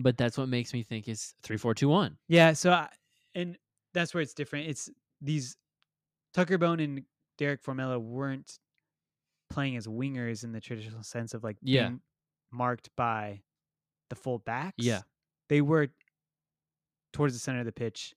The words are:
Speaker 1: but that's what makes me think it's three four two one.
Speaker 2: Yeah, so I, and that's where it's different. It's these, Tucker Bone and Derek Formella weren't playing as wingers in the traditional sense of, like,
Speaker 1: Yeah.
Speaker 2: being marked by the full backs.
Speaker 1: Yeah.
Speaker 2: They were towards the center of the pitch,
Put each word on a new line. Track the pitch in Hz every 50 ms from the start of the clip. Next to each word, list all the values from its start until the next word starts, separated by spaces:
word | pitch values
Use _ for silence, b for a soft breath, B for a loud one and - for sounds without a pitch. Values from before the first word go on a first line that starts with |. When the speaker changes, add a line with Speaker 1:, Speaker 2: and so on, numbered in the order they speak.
Speaker 1:
but | 127 131 120
that's | 120 123 120 - -
what | 135 131
makes | 123 123 120 -
me | - 120 110
think | - 117 110 107 -
it's | 113 107 - - - _
three | - - 110
four | 104 - 120 110
two | - 139 139
one. | 151 196 190 101 - - _ -
Speaker 2:
Yeah, | 165 170 165 160
so | 160 - - 180
I, | 180 170 151 - - _ _ _ _ _ _ _ -
and | 180 180 175 175 - _ _ _ _ _ _
that's | - 175 170 156 -
where | 175
it's | 156 - -
different. | - 143 - - 143 151 160
It's | 143 - - - - _ _ _ _ -
these, | 147 139 156 151 127 123 - - _ _ _ _ _ _ _ _ _ _ _ _ _ _
Tucker | - 175 180 180 190
Bone | 175 170 170 170 165
and | 156 147 139 135 131 _ _ _ _ _ _
Derek | - 147 143 143 127
Formella | - - 131 131 131 131 127 123
weren't | 113 113 120 131 139 139 135 135 - - - - _ _ _ _ _ _ _ _ _ _ _ _ _ _ _ _ _ -
playing | - 151 139 135 127
as | 120 104 110
wingers | 110 117 131 139 135 127 120 117 117 104 120
in | 117
the | 113 110
traditional | - - 123 110 107 113 113 113
sense | 107 - - 120 117 113 -
of, | 113
like, | 110 110 107 -
Speaker 1:
Yeah. | - 131 131 131 113 90
Speaker 2:
being | - 127 - _ _ _ _ _ _ _ _ _
marked | 117 120 123 123 120 113 - - _
by | - 123 117 113 110 107 104 101 101 - _ _ _ _ _ _ _ _ _ _ _ _ -
the | 120
full | - - 135 123 113
backs. | - - 117 123 151 190 - - 117
Speaker 1:
Yeah. | 120 113 92 - _ _ _ _ _ _ _ _ -
Speaker 2:
They | 147 147
were | 147 143 160 156 147 131 - _ _ _ _ _ _ _ _ _ _ _ _ _ _ _ _ _ _ _ _ _ _ _
towards | - 147 147 143 123
the | 120
center | - 143 131 123
of | 120
the | 117
pitch, | - - 120 113 - - - - -